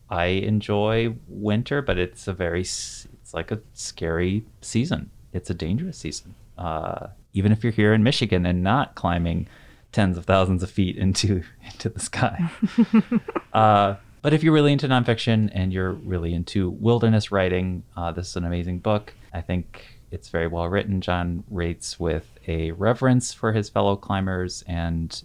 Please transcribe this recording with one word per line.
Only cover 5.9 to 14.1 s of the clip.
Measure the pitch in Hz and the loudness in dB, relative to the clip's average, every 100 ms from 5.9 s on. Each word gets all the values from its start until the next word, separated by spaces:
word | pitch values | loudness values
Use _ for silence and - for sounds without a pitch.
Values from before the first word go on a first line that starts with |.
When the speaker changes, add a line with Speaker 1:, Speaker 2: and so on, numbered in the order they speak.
| - | -8
Speaker 1:
season. | 78 - 90 95 - - | -10 -10 -14 -20 -20 -10
Uh, | 87 80 50 - - - _ | -6 -6 -6 -8 -10 -16 _
even | 98 101 | 0 2
if | 110 | 4
you're | 117 | 2
here | 110 104 | 4 4
in | 110 | 6
Michigan | 110 - 113 92 | 4 2 2 2
and | 87 90 | 2 0
not | 90 131 - | 2 0 0
climbing | - 90 87 85 - 87 - - - _ | -4 -2 0 0 -2 -4 -12 -20 -20 _
tens | - 98 87 | 0 0 0
of | 85 | 2
thousands | 95 95 92 | 4 4 0
of | 90 | -2
feet | - 92 - | 0 0 0
into, | 95 90 104 92 - | 0 2 0 0 -4
<laughs> | - | -14
into | - - 113 | -20 -8 -8
the | - | -8
sky. | - - 120 - 170 - 202 - | -8 -2 -2 0 -4 -2 0 2
Speaker 2:
<laughs> | 226 220 - 233 - - - | 4 4 2 -2 -4 -8 -2
Speaker 1:
Uh, | 110 107 104 101 98 - | 4 6 6 4 0 -10